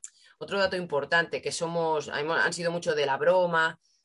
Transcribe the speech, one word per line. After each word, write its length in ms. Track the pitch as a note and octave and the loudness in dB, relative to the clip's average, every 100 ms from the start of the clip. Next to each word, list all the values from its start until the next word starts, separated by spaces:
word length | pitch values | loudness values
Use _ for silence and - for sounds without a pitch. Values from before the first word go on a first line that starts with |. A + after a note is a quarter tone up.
| - _ - - | -16 _ -20 -16
otro 200 | D3+ G3 | -6 0
dato 180 | F#3+ F#3 | 0 -2
importante, 640 | F3 C#3+ C#3 E3+ D#3+ C#3 | -2 -2 2 2 2 -2
que 120 | C#3+ | -4
somos, 560 | - E3 E3+ D#3+ D#3 C#3 | -4 -2 0 0 0 -2
hemos, 240 | C3 D3+ E3 | -4 -2 0
han 140 | E3 | 0
sido 180 | E3 F3 | 0 -4
mucho 240 | E3+ E3+ | -4 -2
de 120 | D3+ C#3 | 0 0
la 100 | C3+ | 2
broma, 600 | D#3 F#3 F3 E3 D#3+ E3+ _ _ | 4 4 4 2 0 -2 _ _